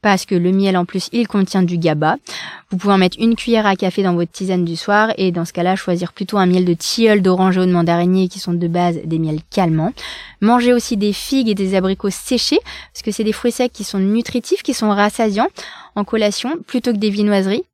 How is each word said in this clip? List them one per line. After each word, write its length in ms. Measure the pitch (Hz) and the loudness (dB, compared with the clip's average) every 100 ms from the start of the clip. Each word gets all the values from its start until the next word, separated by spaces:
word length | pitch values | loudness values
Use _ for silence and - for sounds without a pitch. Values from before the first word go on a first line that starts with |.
parce 240 | 214 190 - | 2 0 0
que 80 | |
le 180 | 185 180 | 0 2
miel, 240 | 190 196 185 | 2 2 0
en 80 | |
plus, 240 | 180 185 - | -2 -6 -4
il 140 | 233 233 | -2 0
contient 360 | 202 190 190 | 0 0 2
du 160 | 175 175 | 0 2
gaba. 380 | 160 151 151 240 - - - - _ | 0 2 0 -2 -6 -14 -14 -16 _
Vous 60 | 180 | -4
pouvez 160 | 202 | 2
en 60 | 196 | 2
mettre 180 | 185 - | 2 2
une 160 | 226 | 0
cuillère 320 | 226 - 226 214 | 0 0 2 2
à 100 | 190 | 0
café 260 | 190 190 | -2 0
dans 120 | 196 | 0
votre 180 | 175 170 | 0 -2
tisane 340 | - 185 180 170 | -4 -2 0 -2
du 100 | 165 | -4
soir, 360 | - 202 220 - | 0 2 2 0
et 160 | 190 | 0
dans 140 | 175 170 | 0 -4
ce 80 | |
cas-là, 200 | - 175 | -2 0
choisir 380 | 190 - 175 175 | 0 -2 -2 -4
plutôt 240 | - 190 208 | -8 -4 2
un 80 | |
miel 220 | 185 180 180 | 4 4 2
de 80 | |
tilleul, 480 | 170 - - 226 208 | 0 -2 2 4 4
d'oranger 380 | 185 185 185 185 | 4 2 2 2
ou 60 | 185 | 2
de 60 | |
mandarinier, 560 | 175 170 170 175 185 185 | 2 2 2 2 2 0
qui 120 | 185 | -4
sont 120 | - | -4
de 160 | 175 170 | -2 0
base 300 | 175 175 170 165 | 0 0 -2 -4
des 120 | 160 | -2
miels 220 | 160 156 - | -2 -4 -4
calmants. 440 | - 175 160 170 - - - - - | 0 2 2 -2 -6 -14 -16 -18 -2
Mangez 320 | 208 240 240 | 2 4 4
aussi 240 | 247 - 214 | 2 0 -2
des 160 | 208 | 0
figues 340 | 196 - 269 226 | -2 -2 0 0
et 60 | |
des 220 | 202 190 190 | 0 0 0
abricots 340 | 190 190 202 | 0 -2 -4
séchés, 500 | - - 247 - 339 - - - | -6 -2 -2 2 0 -2 -18 -18
parce 100 | - | -10
que 80 | - | -8
c'est 140 | 208 | -2
des 80 | 220 | -2
fruits 200 | 214 240 | 0 -2
secs 200 | - 247 | 0 -4
qui 120 | - | -4
sont 160 | 202 196 | -6 -2
nutritifs, 600 | 190 220 240 247 - 381 | 0 0 -2 -6 -2 -4
qui 120 | - | -2
sont 160 | 254 214 | -2 0
rassasiants 580 | 202 208 - 220 202 311 - - - - | 2 0 2 0 2 -2 -4 -18 -18 -10
en 100 | - | -6
collation, 520 | 208 220 208 202 247 339 - | -2 0 0 -2 -6 -6 -4
plutôt 260 | 254 247 | -4 -2
que 40 | 214 | 0
des 140 | 214 | 0
viennoiseries. 540 | 202 208 202 190 226 370 | 2 2 2 0 -2 -4